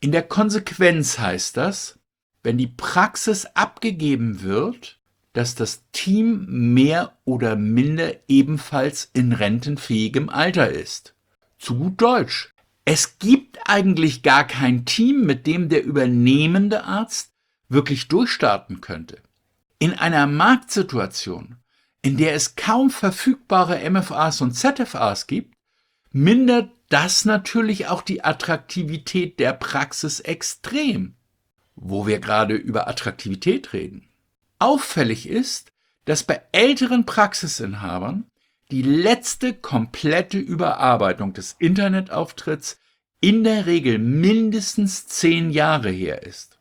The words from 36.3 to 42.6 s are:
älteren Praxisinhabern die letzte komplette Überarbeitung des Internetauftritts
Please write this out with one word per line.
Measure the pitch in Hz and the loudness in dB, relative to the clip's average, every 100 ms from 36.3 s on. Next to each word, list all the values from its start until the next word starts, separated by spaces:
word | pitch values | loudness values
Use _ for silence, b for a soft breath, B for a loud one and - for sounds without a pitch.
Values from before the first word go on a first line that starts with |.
| 160 _ | -6 _
älteren | 170 240 285 254 247 233 | 2 4 4 2 2 0
Praxisinhabern | - 202 - 170 - 113 101 98 90 95 185 233 _ _ _ _ | 2 2 2 -8 -6 -8 -8 -8 -6 -6 -6 -8 _ _ _ _
die | 131 | -2
letzte | 131 147 185 240 - - 254 | 2 4 4 2 0 -4 -4
komplette | - - 127 113 - 151 160 180 196 | -6 -4 -4 -4 -4 0 0 0 -4
Überarbeitung | 185 170 170 - 131 117 101 92 101 | -4 -2 -2 0 2 4 2 0 -4
des | 95 92 - | -8 -14 -2
Internetauftritts | 165 190 202 190 190 - 165 - - 156 | 0 2 2 0 -2 -6 -6 -8 -6 -6